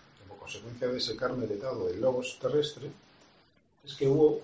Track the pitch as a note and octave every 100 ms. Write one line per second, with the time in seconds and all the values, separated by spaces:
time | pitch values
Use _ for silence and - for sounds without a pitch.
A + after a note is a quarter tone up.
0 | - - G2 - - - A#2 A#2+ B2 B2
1 | - A2+ B2 B2+ A2 G2+ C3 A2+ A2+ A2+
2 | C3 B2+ - - B2+ D3 C3 - C#3+ -
3 | - - - _ _ _ _ _ - -
4 | C3+ D3+ D3+ D3